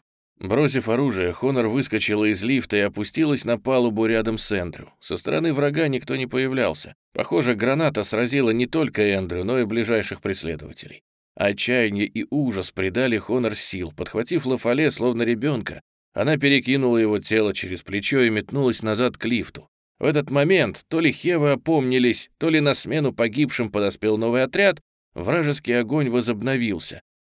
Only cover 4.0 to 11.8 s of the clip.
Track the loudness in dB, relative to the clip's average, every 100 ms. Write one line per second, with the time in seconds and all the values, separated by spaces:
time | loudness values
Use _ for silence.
4 | 2 2 0 -2 -2 -2 -4 -8 -16 _
5 | -8 -6 -2 0 0 0 0 0 0 -2
6 | -4 -4 -2 0 0 0 0 -2 -8 -16
7 | _ -6 -2 0 2 2 2 2 2 0
8 | -2 0 0 2 2 2 0 0 -2 2
9 | 2 2 0 -4 -2 0 0 0 0 0
10 | 0 -6 -4 -4 -4 -8 -10 -16 -16 -18
11 | _ _ _ 0 0 0 0 2